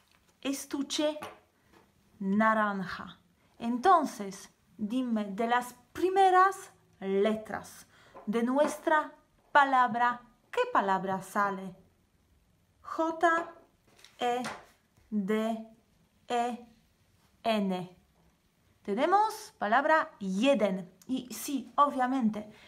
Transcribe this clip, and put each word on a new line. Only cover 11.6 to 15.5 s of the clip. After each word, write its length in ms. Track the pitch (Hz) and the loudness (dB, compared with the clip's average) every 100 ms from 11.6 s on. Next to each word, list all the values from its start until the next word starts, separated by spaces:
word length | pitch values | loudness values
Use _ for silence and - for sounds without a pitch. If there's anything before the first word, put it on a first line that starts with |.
| 190 - _ _ _ _ _ _ _ _ _ _ | -10 -16 _ _ _ _ _ _ _ _ _ _
J, 720 | - - 320 330 339 330 330 - - _ _ _ - - | -10 -4 -4 0 0 0 -4 -12 -20 _ _ _ -20 -6
E, 220 | 247 240 226 - - _ _ _ - | -4 -2 -6 -10 -18 _ _ _ -8
D, 580 | 214 190 214 220 | -4 -2 0 -2